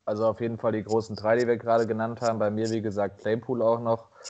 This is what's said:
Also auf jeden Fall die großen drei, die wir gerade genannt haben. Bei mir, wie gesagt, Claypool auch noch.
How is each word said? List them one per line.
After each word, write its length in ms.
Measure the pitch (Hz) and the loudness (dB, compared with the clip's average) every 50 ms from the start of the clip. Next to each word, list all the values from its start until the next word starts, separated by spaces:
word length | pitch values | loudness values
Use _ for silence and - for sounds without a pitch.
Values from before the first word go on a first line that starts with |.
| _ | _
Also 220 | - 107 107 113 | -4 -2 2 2
auf 140 | 113 98 - | 2 2 0
jeden 180 | 117 113 113 101 | -2 -4 -4 -2
Fall 140 | - 113 | -2 -2
die 100 | 110 110 | 0 -2
großen 320 | 92 101 110 113 107 - 107 | 0 0 0 0 0 -2 -6
drei, 240 | 95 101 110 117 120 | -2 2 2 4 4
die 80 | 123 | 4
wir 100 | 117 120 | 2 0
gerade 300 | 113 117 117 113 117 113 | 0 2 2 2 2 2
genannt 340 | 107 113 110 113 117 117 117 | 0 0 -2 -2 -4 -4 -2
haben. 200 | 120 117 113 107 | -2 0 0 0
Bei 100 | 107 104 | 0 0
mir, 180 | 107 110 113 110 | 0 0 -2 0
wie 120 | 113 110 | -2 -2
gesagt, 380 | 101 110 98 101 101 98 101 - | -2 -2 -2 -2 -2 -4 -4 -4
Claypool 420 | - 107 110 120 113 - 127 117 | -2 -2 -2 -2 -2 -2 -2 2
auch 160 | 110 113 117 117 | 2 2 2 2
noch. 300 | 117 113 117 113 - - _ - - | 2 0 -2 -2 -4 -10 _ -20 -16